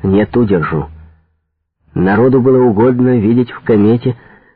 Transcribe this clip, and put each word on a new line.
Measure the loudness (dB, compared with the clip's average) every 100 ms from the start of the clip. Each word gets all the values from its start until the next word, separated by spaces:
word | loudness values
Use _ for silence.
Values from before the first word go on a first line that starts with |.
нет | -2 0 0 -2
удержу. | 0 -2 -2 -6 -8 -14 -20 _ _ _ _ _ _ _ _
Народу | -4 -2 0 2 2
было | 2 2
угодно | 2 2 0 2 0 0
видеть | 0 0 -2
в | -6
комете | -2 2 2 0 -2 -6 -14 -20 _